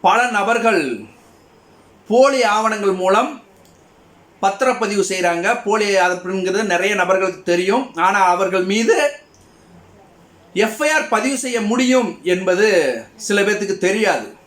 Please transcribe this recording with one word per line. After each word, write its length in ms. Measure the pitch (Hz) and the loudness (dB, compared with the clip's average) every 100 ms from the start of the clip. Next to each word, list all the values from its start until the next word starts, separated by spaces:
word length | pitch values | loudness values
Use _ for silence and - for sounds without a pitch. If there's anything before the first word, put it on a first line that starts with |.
பல 160 | 180 220 247 | 2 2 2
நபர்கள் 520 | 214 202 233 226 190 139 107 104 - - _ _ _ _ _ _ _ - | 0 0 0 2 0 -2 -8 -12 -20 -20 _ _ _ _ _ _ _ 0
போலி 300 | 226 269 269 220 | 4 4 4 0
ஆவணங்கள் 420 | 214 220 214 202 185 | 0 0 0 -2 0
மூலம் 300 | 185 208 277 285 - - - _ _ _ _ _ _ _ | 2 2 0 -6 -20 -20 -20 _ _ _ _ _ _ _
பத்திரப்பதிவு 600 | 196 196 254 240 214 202 190 | -4 0 -2 0 -2 -2 -2
செய்றாங்க. 420 | 185 175 170 190 240 | -2 -2 0 -2 -2
போலி 260 | 202 214 208 190 | 0 0 2 2
அப்படிங்கிறது 580 | 180 180 180 190 185 190 214 | 2 0 -4 -4 -2 -2 -2
நிறைய 260 | 175 196 | -2 0
நபர்களுக்கு 480 | 202 180 190 190 185 | -2 0 0 0 -4
தெரியும். 420 | - 175 185 240 254 165 180 | -2 0 2 -2 -2 -2 0
ஆனா 140 | 202 185 | 2 2
அவர்கள் 340 | 180 190 190 | 2 0 -2
மீது 320 | 185 208 233 359 294 - - _ _ _ _ - - - - - - _ - | -2 0 2 2 0 -4 -20 _ _ _ _ -20 -20 -20 -20 -20 -20 _ -10
எஃப் 280 | - 220 - | -2 -2 0
ஐ 60 | 302 | 0
ஆர் 160 | 311 - | 0 0
பதிவு 280 | 220 254 262 | 0 0 -4
செய்ய 200 | 254 233 | -4 -4
முடியும் 480 | 208 247 254 254 208 - | -2 0 2 2 0 -6
என்பது 420 | 170 180 185 180 214 180 139 117 - - - | -2 -2 0 2 4 4 0 -2 -10 -16 -2
சில 140 | 202 | 0
பேர்த்துக்கு 340 | 196 208 - - | 0 -2 -4 -2
தெரியாது. 480 | 180 214 202 143 107 - | -2 0 0 -2 -6 -18